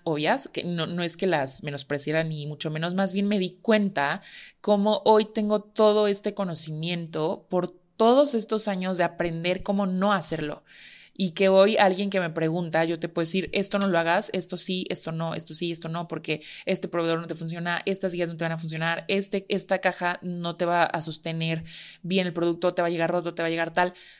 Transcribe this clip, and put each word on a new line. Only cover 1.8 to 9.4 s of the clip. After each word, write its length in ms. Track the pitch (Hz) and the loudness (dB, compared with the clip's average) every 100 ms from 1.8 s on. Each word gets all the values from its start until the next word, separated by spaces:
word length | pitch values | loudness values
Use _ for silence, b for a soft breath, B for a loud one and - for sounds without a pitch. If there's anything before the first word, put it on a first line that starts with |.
| - 147 151 156 | -6 -4 -2 -2
ni 240 | 160 156 147 | -2 -6 -8
mucho 240 | 151 160 | -6 -6
menos, 240 | 156 170 185 | -4 -2 0
más 180 | 196 | 0
bien 140 | 190 202 | 0 0
me 100 | 208 | 0
di 220 | 180 - | 0 -2
cuenta 600 | - 214 202 - 143 180 B B B _ | 2 4 2 0 0 -2 B B B _
cómo 420 | - 208 208 214 - | 2 2 4 4 6
hoy 220 | 214 214 | 6 4
tengo 300 | 220 214 214 | 0 0 0
todo 460 | 208 - 214 214 208 | 0 4 6 6 4
este 260 | 196 214 | 2 -4
conocimiento 1120 | 202 190 165 160 156 165 175 165 165 156 - - | -4 -4 -4 -6 -4 -4 -4 -4 -2 -2 -4 -2
por 200 | 180 180 - _ - | -2 -2 -8 _ 4
todos 360 | 226 262 285 | 6 6 6
estos 340 | 233 208 220 208 | 2 -2 -2 -2
años 300 | 190 185 175 | -2 -2 0
de 60 | |
aprender 580 | 170 165 175 165 | 0 0 -4 -2